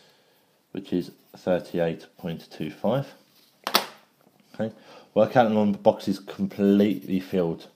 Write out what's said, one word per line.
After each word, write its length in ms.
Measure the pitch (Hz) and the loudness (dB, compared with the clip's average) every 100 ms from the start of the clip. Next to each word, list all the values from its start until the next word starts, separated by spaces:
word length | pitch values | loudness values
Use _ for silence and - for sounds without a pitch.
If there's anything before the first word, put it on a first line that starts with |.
| _ _ _ _ _ _ _ | _ _ _ _ _ _ _
which 200 | 92 98 | -14 -4
is 200 | 92 - - _ - | -4 -4 -14 _ -8
thirty-eight 720 | 98 87 - 87 85 82 - - | -2 -2 -2 -2 -2 -4 -12 -14
point 300 | 87 78 - | -10 -10 -14
two 200 | - 78 | -12 -12
five. 360 | - 101 135 139 - _ _ _ _ - - - - _ _ _ _ _ | -4 -2 -2 -4 -14 _ _ _ _ -4 -2 -4 -12 _ _ _ _ _
Okay, 200 | - 110 - - - - | -6 -6 -8 -20 -20 -4
work 220 | 101 110 131 | 0 4 4
out 80 | |
the 100 | 110 | 4
number 220 | 107 104 101 | 4 2 4
of 60 | |
boxes 340 | 110 - - 98 | 2 2 -4 -6
completely 1000 | - - 95 - 101 101 104 - - 92 | -8 -6 -6 2 4 6 4 0 -4 -6
filled 480 | - 95 85 82 - | -2 -2 -2 -4 -12